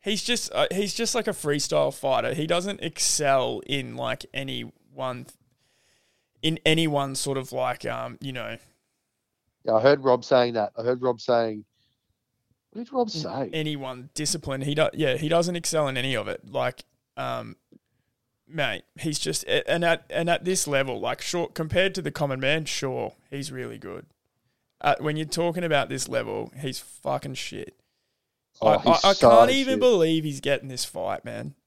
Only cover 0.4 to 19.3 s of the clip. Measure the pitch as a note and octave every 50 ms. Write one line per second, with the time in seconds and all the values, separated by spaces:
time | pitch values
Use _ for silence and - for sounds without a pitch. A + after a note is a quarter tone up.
0.4 | - - - A#2 D3 - - F#3 G3 G3+ - - A#3 A3 - B3 G#3+ - D3 -
1.4 | - D3+ C#3+ D3+ C#3 - D3+ D3+ C#3+ C#3 C#3 - - C#3 C3 A#2 A#2 A#2+ - D#3
2.4 | D3+ D#3+ E3+ F3 F3+ G3+ G3+ - - E3 - - - - - - D3+ C#3 C3+ C3+
3.4 | B2+ B2 B2 G#2 - - C#3 C#3 C3 B2 A#2 B2 B2+ B2 B2 - - - - C3+
4.4 | C#3 C3+ C3 B2 A#2 A#2 - _ _ _ C3+ C#3 C3 C3 B2+ B2 B2 - - _
5.4 | _ _ _ _ _ _ _ _ _ _ _ _ _ _ _ _ _ _ _ _
6.4 | - D#3 E3 E3+ _ D#3 D#3+ D#3+ E3 D#3 D3 C#3+ C#3 C#3 C3+ B2+ - C#3+ C3+ C3+
7.4 | C3 C3+ - B2+ B2+ B2+ B2 - - A2+ A#2+ B2 B2 B2 A#2+ - - C#3 B2+ B2+
8.4 | A2+ G#2+ A2+ A2+ _ _ _ _ _ _ _ _ _ _ _ _ _ _ _ _
9.4 | _ _ _ _ _ - A2+ A2 A2+ C3+ C#3+ C#3+ C3 C3+ B2 B2 A#2+ - C#3 B2+
10.4 | B2 A#2+ A#2 A2+ G#2 G2+ _ - A2+ A#2+ B2+ B2+ B2 B2+ A#2+ A#2 - - B2 A#2
11.4 | A#2 A2+ A2 G#2+ G#2+ _ _ _ _ _ _ _ _ _ _ _ _ _ _ _
12.4 | _ _ _ _ _ _ _ G#3 A#3+ A#3 - C4 A#3+ A3 G3+ E3 D3+ - - C3
13.4 | C#3 G#2 - D#3+ D#3 D3+ D3+ C#3+ C3+ C3 B2+ B2 B2+ C#3 _ - D3+ C#3 - D#3+
14.4 | C#3+ D3+ C3+ C3+ C3+ C#3 D3 D3 D#3 - - - D#3 C#3 B2+ A#2+ D3+ D3+ E3 E3+
15.4 | F3 E3+ F3+ E3+ D#3+ - - D#3 D3+ C#3 C3 B2+ B2 C3+ C3 A2 G#2 G2+ F#2 -
16.4 | - G2+ A#2 C3+ B2+ B2 B2 - - _ _ _ _ _ _ - C3 B2+ B2+ A#2+
17.4 | A#2 A2 G#2 _ _ _ _ - _ _ _ _ _ _ _ _ _ _ _ _
18.4 | _ _ D3+ D#3+ C#3+ B2 G#2 F2+ - _ _ - - D#3+ C#3+ - - -